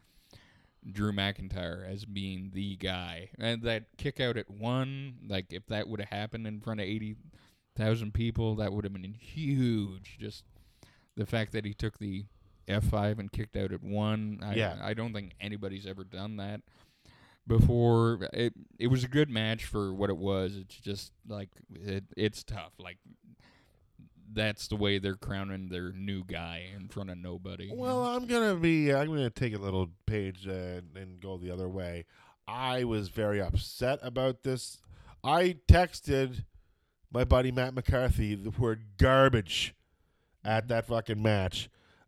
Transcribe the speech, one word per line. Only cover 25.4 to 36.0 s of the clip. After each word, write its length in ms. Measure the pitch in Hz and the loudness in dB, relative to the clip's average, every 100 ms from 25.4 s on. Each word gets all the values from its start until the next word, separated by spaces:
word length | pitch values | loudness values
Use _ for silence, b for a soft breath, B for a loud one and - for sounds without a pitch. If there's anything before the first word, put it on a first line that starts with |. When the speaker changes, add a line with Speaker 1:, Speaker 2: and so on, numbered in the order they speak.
| 98 95 92 | -4 -6 -8
Speaker 1:
their 220 | 90 90 | -8 -8
new 320 | 95 98 95 | -8 -6 -6
guy 400 | 92 87 85 85 90 98 | -6 -8 -8 -10 -12 -14
in 120 | 95 | -12
front 220 | - 98 | -10 -8
of 60 | 90 | -10
nobody. 520 | 90 87 92 98 92 | -10 -10 -10 -10 -10
Speaker 2:
Well, 320 | 240 254 254 | -6 -2 -2
I'm 220 | 247 247 247 | 0 -2 0
gonna 300 | 240 220 180 | 2 2 4
be, 360 | 165 160 143 | 4 4 4
I'm 160 | 139 151 | 4 2
gonna 200 | 151 123 | 0 -2
take 240 | - 123 | 0 -2
a 60 | 104 | -2
little 300 | 98 95 90 85 - | 0 0 0 -2 -2
page, 400 | 107 95 92 95 | -2 -2 -6 -8
uh, 340 | 92 90 90 87 92 | -6 -6 -8 -12 -16
and 240 | 95 90 | -16 -14
go 180 | 95 90 | -10 -8
the 140 | 90 | -6
other 180 | 90 90 | -4 -4
way. 360 | 95 87 87 82 b b b - | -4 -6 -8 -10 b b b -10
I 360 | 117 131 127 123 | -4 -2 0 2
was 240 | 110 95 | 0 0
very 300 | - 104 101 | 0 0 2
upset 580 | 90 - - - 123 143 | 2 0 -2 -2 0 0
about 400 | 127 120 131 127 | -2 0 0 0
this. 360 | 135 127 - - b b b b | -2 -4 -6 -14 b b b b
I 340 | 127 160 185 165 - | 2 4 4 4 8
texted 800 | 170 180 - | 10 8 0